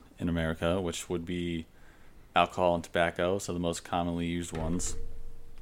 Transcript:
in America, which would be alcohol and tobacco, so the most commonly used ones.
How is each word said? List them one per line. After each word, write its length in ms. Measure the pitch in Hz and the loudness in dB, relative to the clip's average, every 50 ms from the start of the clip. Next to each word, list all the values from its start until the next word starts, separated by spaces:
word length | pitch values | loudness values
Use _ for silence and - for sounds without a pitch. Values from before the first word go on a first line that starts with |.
| - - - - | -20 -20 -8 -4
in 100 | 95 87 | -2 0
America, 540 | 85 85 80 80 80 - - 85 87 98 | 2 2 2 0 0 0 2 2 2 2
which 260 | 92 85 82 - - - | 0 -2 -4 -6 -4 -4
would 160 | 92 87 85 | -4 -4 -4
be 400 | 90 90 87 87 87 85 82 80 - - - - - - - - - - - - - - | -4 -4 -2 -2 -2 -4 -4 -6 -8 -14 -20 -20 -20 -20 -20 -20 -20 -20 -20 -20 0 4
alcohol 400 | 85 87 - - - 90 87 87 | 4 4 4 4 4 4 4 4
and 80 | 85 85 | 4 0
tobacco, 540 | - - 87 85 85 85 - 87 87 95 101 | 0 2 2 2 2 2 2 2 2 2 0
so 160 | - - 90 | -2 -2 -2
the 60 | 87 | 0
most 240 | 87 85 85 - - | 0 0 0 -2 -4
commonly 420 | - 92 87 87 87 85 85 85 | -2 -2 0 0 0 0 0 0
used 300 | 85 85 87 85 - 82 80 | -2 -2 -2 -4 -4 -4 -4
ones. 380 | 80 80 85 92 - - - - - - - - - - - - - - - - | -2 0 0 0 0 0 0 0 -2 -2 -2 -4 -4 -6 -6 -8 -8 -10 -10 -10